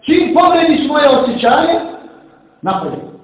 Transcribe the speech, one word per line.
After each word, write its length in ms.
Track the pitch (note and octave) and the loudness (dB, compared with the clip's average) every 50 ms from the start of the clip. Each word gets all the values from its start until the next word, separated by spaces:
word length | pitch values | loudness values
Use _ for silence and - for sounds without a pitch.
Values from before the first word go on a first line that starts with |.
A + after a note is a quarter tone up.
Čim 340 | _ - D#4+ F4+ - - - | _ 0 2 2 2 2 2
povrediš 540 | E4+ F4 F4+ F4 E4 D#4+ D#4+ D4+ - - C#4 | 2 2 4 4 2 2 2 0 0 0 -2
moje 200 | D4 D4 C#4+ C#4 | 0 2 2 4
osjećanje, 720 | C4 A#3+ B3 B3 A3+ - - A#3 A#3+ - D#4+ E4+ E4+ - - - - - - - - - - - _ _ _ _ _ _ - | 4 2 0 -2 -4 -2 0 0 2 2 0 0 -2 -2 -4 -8 -14 -16 -20 -20 -20 -20 -20 -20 _ _ _ _ _ _ -6
napolje. 360 | F#3 F#3+ F#3+ - - - - - - - - | -6 -6 -4 -6 -8 -10 -10 -14 -16 -20 -20